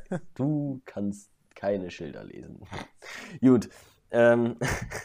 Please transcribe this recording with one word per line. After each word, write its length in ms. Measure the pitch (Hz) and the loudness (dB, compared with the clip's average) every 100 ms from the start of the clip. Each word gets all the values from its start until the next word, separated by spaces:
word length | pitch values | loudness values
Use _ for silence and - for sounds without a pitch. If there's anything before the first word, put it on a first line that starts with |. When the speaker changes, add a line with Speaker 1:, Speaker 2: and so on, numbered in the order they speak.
| - | -4
Speaker 1:
<laughs> 260 | 175 - - | -8 -8 -4
Speaker 2:
du 460 | 139 151 143 131 - | -2 0 -4 -8 -10
kannst 460 | 101 101 101 - _ _ | -6 -4 -6 -12 _ _
keine 360 | - 98 98 90 | -8 -4 -2 -4
Schilder 320 | - 78 50 | -10 -12 -12
lesen. 420 | 50 - - - - - - _ - - - 175 | -14 -16 -16 -18 -14 -14 -14 _ -18 -16 -16 2
Gut, 280 | 131 123 - - - _ _ | 6 6 4 -8 -20 _ _
ähm, 460 | 120 117 120 117 120 123 - - - | 4 6 6 2 -2 -2 -2 -6 -12